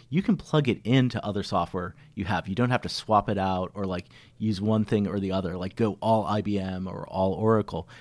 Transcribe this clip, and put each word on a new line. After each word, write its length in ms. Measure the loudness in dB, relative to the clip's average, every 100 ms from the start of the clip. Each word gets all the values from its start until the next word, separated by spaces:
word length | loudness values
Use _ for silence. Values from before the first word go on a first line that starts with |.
| -4
you 140 | -2
can 160 | 2 0
plug 300 | 0 0 2
it 120 | 0
into 380 | 2 4 2 0
other 200 | -4 -4
software 520 | -2 -2 -2 -4 -6 -10 -14
you 100 | -8
have. 240 | -4 -2 -2
You 60 |
don't 160 | 0 0
have 120 | 0
to 60 | -2
swap 400 | -6 2 2 4
it 80 | 0
out 340 | 0 -2 -4
or, 100 | -6
like, 220 | -6 -6 -8 -18 -20 -6
use 240 | -2 0
one 240 | 2 2 2
thing 200 | 2 0
or 140 | -2
the 120 | -2
other, 260 | -2 -2 -4
like, 180 | -6 0
go 220 | 0 0
all 240 | 2 2
I 160 | 2 0
B 180 | 0 -2
M 280 | -2 -6 -8
or 200 | -8 -6
all 260 | 0 2
Oracle. 560 | 2 4 4 2 -6 -8 -14